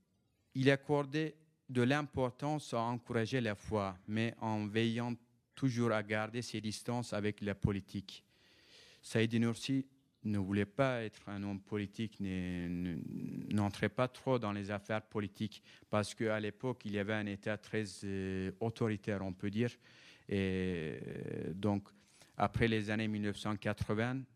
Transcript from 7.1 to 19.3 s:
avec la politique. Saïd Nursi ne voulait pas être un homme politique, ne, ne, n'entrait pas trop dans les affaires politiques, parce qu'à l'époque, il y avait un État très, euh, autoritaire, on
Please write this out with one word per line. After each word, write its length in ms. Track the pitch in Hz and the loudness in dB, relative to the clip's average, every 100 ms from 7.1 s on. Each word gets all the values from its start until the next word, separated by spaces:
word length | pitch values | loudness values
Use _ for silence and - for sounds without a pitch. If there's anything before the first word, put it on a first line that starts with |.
avec 260 | 104 104 107 | 0 0 0
la 120 | 101 | -2
politique. 680 | 98 - 98 92 101 - - - _ - - - - - - | 0 2 0 -4 -8 -8 -12 -18 _ -20 -20 -20 -20 -20 -20
Saïd 340 | - 117 113 113 | -2 2 4 4
Nursi 500 | 117 113 - 135 131 _ _ _ | 2 0 0 0 -2 _ _ _
ne 160 | 107 101 | -2 0
voulait 260 | 95 101 98 | 2 2 2
pas 380 | - 135 120 | 2 2 0
être 260 | 110 - - | -4 -8 -10
un 140 | 101 | -6
homme 180 | 101 98 | -4 -6
politique, 580 | - 104 101 - 110 - | -4 -4 -4 -4 -6 -4
ne, 480 | 98 92 90 90 87 | -2 -2 -2 -2 -2
ne, 880 | 87 90 82 - - - - - | -2 -2 -2 -6 -6 -6 -6 -2
n'entrait 360 | 104 101 - 107 | 2 2 2 -2
pas 180 | - 127 | 0 -2
trop 320 | - - 127 | -2 -2 0
dans 140 | 107 | 0
les 180 | 101 98 | -4 -4
affaires 320 | 104 - 107 | -6 -4 -4
politiques, 580 | - 110 101 - 110 - - - - | -4 -4 -4 -4 -6 -6 -20 -20 -2
parce 260 | 107 101 - | 0 0 0
qu'à 240 | 113 107 | 0 0
l'époque, 420 | 104 - 127 120 107 | -2 -4 -6 -6 -4
il 80 | |
y 60 | 101 | -2
avait 140 | 101 | 0
un 140 | 110 104 | -2 -2
État 300 | 101 110 104 | -4 -4 -6
très, 260 | - 113 104 - | -4 -4 -4 -6
euh, 480 | 101 95 95 95 95 95 | -6 -2 -2 -2 -2 -2
autoritaire, 640 | 113 - 117 104 - 101 | -4 0 0 0 -2 -2
on 100 | 95 | -2